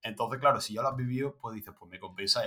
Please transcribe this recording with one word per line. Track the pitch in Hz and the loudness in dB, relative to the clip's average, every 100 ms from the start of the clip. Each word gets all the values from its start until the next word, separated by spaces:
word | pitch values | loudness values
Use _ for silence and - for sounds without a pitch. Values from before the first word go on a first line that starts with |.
Entonces, | 117 107 117 127 | -8 -2 -2 4
claro, | 139 120 | 4 4
si | - | 2
ya | 107 | 0
lo | 131 | 0
has | 127 | 0
vivido, | 127 127 139 - | -2 0 -2 -4
pues | 117 | -10
dices, | 107 101 - | -10 -12 -18
"Pues | 85 | -18
me | 90 | -14
compensa | 92 92 98 120 | -14 -6 0 2